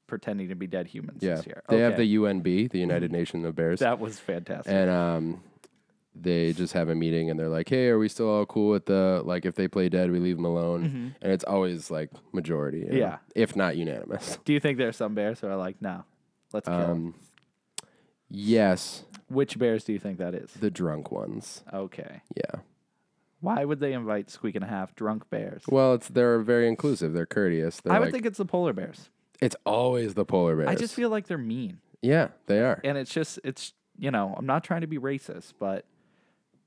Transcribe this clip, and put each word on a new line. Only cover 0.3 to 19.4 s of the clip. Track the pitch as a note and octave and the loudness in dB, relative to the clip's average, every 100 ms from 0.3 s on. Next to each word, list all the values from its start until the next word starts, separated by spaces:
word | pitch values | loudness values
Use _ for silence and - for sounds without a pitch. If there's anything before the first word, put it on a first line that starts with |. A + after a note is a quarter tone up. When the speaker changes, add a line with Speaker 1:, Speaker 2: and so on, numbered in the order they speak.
| G2+ F#2 | -6 -6
Speaker 1:
to | F2+ | -8
be | F#2 | -6
dead | F#2 E2+ | -6 -6
humans | E2 D#2 - | -10 -14 -4
Speaker 2:
Yeah. | F#2+ D#2+ | -2 -2
Speaker 1:
this | - | -6
year." | - - | -14 0
Speaker 2:
They | A2+ | 4
have | A#2 | 4
Speaker 1:
Okay. | A2 | 4
Speaker 2:
the | A2 | 4
U | G#2+ G#2 | 4 4
N | F#2+ | 2
B, | F2 F#2 A#2+ | 2 2 0
the | F2+ | 0
United | F2 F2 E2+ | 0 0 0
Speaker 1:
Mm-hmm. | E2+ | -2
Speaker 2:
Nation | E2+ E2+ E2 | -2 -4 -4
of | D#2+ | 0
Bears. | E2 F2+ | 0 2
Speaker 1:
That | A#2+ A#2+ | 0 0
was | A2 - | -6 -10
fantastic. | - F2 F2 - - | -8 -8 -6 -10 0
Speaker 2:
And, | G2 F#2 | 2 4
um, | F2+ E2+ E2 D#2+ F2+ - _ - _ _ _ _ F2 | 4 2 0 -2 -6 -14 _ -20 _ _ _ _ -6
they | F2+ E2+ E2 | 0 2 2
just | E2 F2+ | 0 -2
have | F2+ E2 | 0 0
a | D#2+ | 0
meeting, | E2 E2 E2 | 2 0 0
and | D#2+ | -2
they're | D#2+ | -2
like, | D#2+ E2+ | -2 0
"Hey, | C3 B2 | 2 4
are | A2 | 4
we | G#2+ | 2
still | - A2 | 0 0
all | G#2 G#2 | 2 0
cool | A2 G#2 | 2 4
with | G2+ - | 4 4
the, | F#2+ F#2 F#2 C#2 | 4 4 2 0
like, | F2+ F2+ | -2 -2
if | - | -2
they | F#2 | -2
play | G2+ F2+ | 2 2
dead, | F2+ F2+ | 2 2
we | F2 | 2
leave | F2+ E2 | 0 0
'em | E2+ | 0
alone?" | E2+ E2+ E2+ E2+ | 0 0 0 -2
Speaker 1:
Mm-hmm. | C3 B2 C3+ | -4 -8 -6
Speaker 2:
And | F#2+ | -2
it's | F#2 | -2
always, | - G2 F#2 E2+ - | 0 0 0 -2 -6
like, | D#2 D#2 - _ | -6 -6 -12 _
majority, | F2+ D#2 D#2 C#2+ D#2 | -6 -2 -2 -2 -4
you | - | -2
know, | C3 | 0
Speaker 1:
Yeah. | G2 D2 _ A2 | 0 -4 _ 0
Speaker 2:
if | A2 G2+ | 2 4
not | F2+ D#2 | 2 2
unanimous. | E2 A#1 G1+ G#2 - - - | -2 -4 -6 -8 -8 -8 0
Speaker 1:
Do | |
you | D3 | 2
think | D3 C3 | 2 0
there | A#2 | -2
are | |
some | - G#2+ G#2+ | -2 -4 -2
bears | G#2 A#2 | -2 -2
who | G2+ | -4
are | F#2+ | -4
like, | F#2 - | -6 -6
"No, | G2 F#2 - _ _ _ _ | -8 -8 -14 _ _ _ _
let's | G#2 - | -6 -2
kill | F2 | 0
'em"? | E2+ | 0
Speaker 2:
Um, | E2 E2 - - _ _ _ _ - - _ _ _ _ | 0 -4 -10 -20 _ _ _ _ -16 -16 _ _ _ _
yes. | G2 G#2 A2+ G2+ F2+ - - - - - | -6 2 6 6 4 -2 -12 -18 -20 -4
Speaker 1:
Which | C3+ | 0